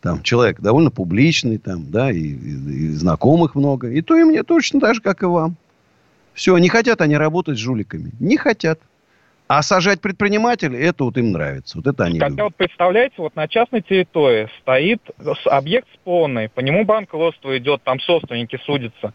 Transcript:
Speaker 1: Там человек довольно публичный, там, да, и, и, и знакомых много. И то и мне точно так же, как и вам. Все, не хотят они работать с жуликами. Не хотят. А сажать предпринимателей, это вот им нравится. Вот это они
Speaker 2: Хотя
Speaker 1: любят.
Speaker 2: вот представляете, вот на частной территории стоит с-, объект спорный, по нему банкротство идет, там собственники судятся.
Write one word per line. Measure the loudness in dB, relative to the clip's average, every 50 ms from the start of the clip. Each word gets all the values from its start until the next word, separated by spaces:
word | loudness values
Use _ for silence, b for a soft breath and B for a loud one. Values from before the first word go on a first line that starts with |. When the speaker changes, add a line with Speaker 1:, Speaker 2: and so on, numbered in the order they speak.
Speaker 1:
Там | _ -4 -6 -4
человек | -2 -2 2 2 2 2 0 0
довольно | 0 2 4 4 4 2
публичный, | 2 -2 -4 -2 2 2 2 2 2 0 -2 -4 -4 -4
там, | _ -8 -10 -8 -10 -4
да, | -2 -2 -2 0
и, | -2 -2
и, | -4 -6 -8 -8 -10 -10 -10 -10 -8 -8 -6 -6 -4 -4
и |
знакомых | -4 -2 0 0 0 2 2 4 4 4 4 2 0
много. | 0 0 0 -2 -2 -4 -4
И | -4 -4
то | 0 2 4 4
и | 6
мне | 4 4 2 0
точно | 2 0 0 0 2 0 2
так | 2 2 0
же, | 0
как | 0 -4 -2 _ 0
и | 0
вам. | 0 0 0 -2 -4 -8 _ _ _ _ _ _ _ _ _ _ _ _ _ _ _
Все, | -4 2 4 6 6
не | 6 6
хотят | 4 4 2 2 2 2
они | 2 2 2
работать | 2 2 0 0 -2 -4 -4 -6 -6
с |
жуликами. | -4 -4 -4 -4 -6 _ -10 -12 -12 -12 -10 -4
Не | 0 0 0
хотят. | 2 2 0 -2 0 0 -2 -2 -2 _ _ _ _ _ _ _ _ _ _ _ _ _ _
А | 0 0
сажать | 2 2 2 2 4 2 0 0
предпринимателей, | -2 -8 -4 _ -2 0 0 2 0 0 0 0 -2 -4 -4 0
это | -2 -2 0 _ -2
вот | -2 0 0
им | 0 0
нравится. | 0 -2 -2 -4 -6 -8 -12 -12 -14 -4
Вот | -4 -4
это | 0 0 0
они | -2 0 0
Speaker 2:
Хотя | -2 -2
Speaker 1:
любят. | -2 -4 -4
Speaker 2:
вот | -4 -2
представляете, | _ -4 -4 -2 _ 0 2 4 2 0 0 _ -6
вот | -10 -8 _ -6
на | -6 -2
частной | 0 0 0 0 -2 -6
территории | -2 0 0 0 0 0 _ 2 4 4 4 2 0 -4 -10 -12
стоит | _ 0 0 2 2 0 -2 -2 _ -16 -20 _
с-, | -6 -6 -6 -2 -2 0
объект | 0 0 0 0 -2 -2 -4 _ _
спорный, | _ _ -2 0 0 2 0 0 -4 -6 -6
по | _ -4
нему | -2 0 0 0 2
банкротство | 2 0 0 0 -6 -6 -2 -2 -2 -2 -4 _ -6 -6 -4
идет, | 0 -2 -2 -2 _
там | -4 -4 -4
собственники | 0 0 0 0 0 -4 -8 -8 -8 -8 -10 -12 -6
судятся. | -4 -4 -4 -4 -6 -12 _ -12 -12 -12